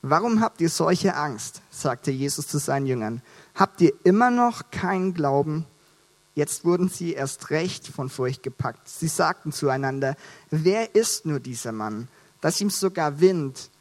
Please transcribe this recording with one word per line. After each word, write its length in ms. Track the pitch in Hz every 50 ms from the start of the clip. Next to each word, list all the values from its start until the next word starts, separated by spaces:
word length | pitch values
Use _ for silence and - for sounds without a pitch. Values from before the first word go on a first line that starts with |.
"Warum 380 | - 135 143 165 208 240 226 214
habt 200 | 226 226 - -
ihr 100 | 165 165
solche 460 | - - 170 160 185 175 - 196 -
Angst?", 440 | 143 147 151 123 107 - - - - _ _
sagte 400 | - - - 139 123 120 - 147
Jesus 340 | 135 131 139 143 - - 147
zu 120 | - - 147
seinen 280 | 139 - 139 143 139
Jüngern. 340 | 135 127 120 107 107 117 120 - - - - - _ _
"Habt 240 | - 190 - _ -
ihr 120 | 170 151 - - -
immer 260 | 180 180 214 240 247
noch 400 | 240 240 240 240 233 - - _
keinen 420 | - - - 180 190 185 185 190
Glauben?" 540 | 175 170 147 139 135 139 147 156 151 160 165 - _ _ _ _ _ _ _ _ _ _ _ _ _
Jetzt 320 | 147 147 - - - -
wurden 240 | 170 175 175 180 185
sie 240 | - - 170 165 165
erst 340 | 135 135 131 - - - -
recht 400 | 139 156 170 185 185 - - -
von 220 | - - 135 131
Furcht 320 | - - 127 127 131 -
gepackt. 440 | - 135 127 _ - 123 117 _ _
Sie 220 | - - - - 160
sagten 440 | - - 175 160 180 - - 156
zueinander, 640 | 143 - - 139 131 135 139 135 135 135 143 165 160 - - - - - - _
"Wer 440 | - 160 156 185 196 220 226 220 -
ist 300 | 214 226 220 - - _
nur 160 | 160 147 135
dieser 320 | 123 131 120 117 - 120
Mann, 360 | 113 110 107 107 107 107 120 - _ _ _ _ _ _
dass 180 | - 156 - -
ihm 80 | 202 202
sogar 520 | 185 - 190 190 190 175 160 151 143 143
Wind 500 | 175 190 190 170 147 135 127 - - - _ _